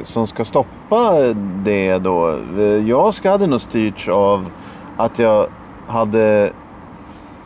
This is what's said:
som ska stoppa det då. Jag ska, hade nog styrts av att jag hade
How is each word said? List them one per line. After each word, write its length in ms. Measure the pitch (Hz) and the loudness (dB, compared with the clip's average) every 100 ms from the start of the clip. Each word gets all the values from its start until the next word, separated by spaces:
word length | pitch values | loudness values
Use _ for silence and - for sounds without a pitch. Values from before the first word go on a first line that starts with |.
som 240 | - 117 110 | -8 -4 -4
ska 180 | - 113 | -4 -2
stoppa 680 | 147 123 - - 220 233 160 127 107 98 92 101 | 0 -2 -6 -2 0 4 4 2 0 -4 -4 -2
det 320 | 101 95 92 | 0 2 0
då. 380 | 92 87 82 73 57 92 104 107 107 | 0 0 0 -2 -6 -2 2 2 2
Jag 260 | 127 202 | 2 2
ska, 160 | - 196 | 0 0
hade 160 | 196 190 | 2 2
nog 140 | 120 | 0
styrts 460 | - 117 110 98 - | -2 -2 -2 -2 0
av 380 | 95 98 101 90 - - - - - | 2 4 2 -2 -12 -18 -18 -14 -4
att 220 | 113 - | -4 2
jag 280 | 113 107 - - - - - | 4 4 2 -4 -20 -20 -8
hade 640 | 113 110 110 107 107 101 - - - - - - - - - | -2 0 2 4 4 2 -2 -18 -20 -20 -20 -20 -20 -20 -20